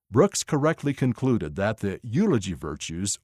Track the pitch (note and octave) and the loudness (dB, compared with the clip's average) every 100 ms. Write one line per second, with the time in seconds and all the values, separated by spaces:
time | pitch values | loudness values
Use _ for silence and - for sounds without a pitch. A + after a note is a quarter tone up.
0 | _ A2+ G3 - - D3+ D3+ D#3+ C#3+ C#3 | _ 4 4 2 -2 0 0 0 -4 0
1 | C3 A#2 C3 A2+ D2+ D2+ G2+ G#2+ G2+ F2+ | 0 2 2 2 0 -2 -2 -2 -4 -6
2 | A#2+ B2+ G#3+ B2 F#2+ D2+ D2+ D2+ - E2 | -2 0 2 2 0 -6 -6 -8 -8 -4
3 | G2 - | -4 -4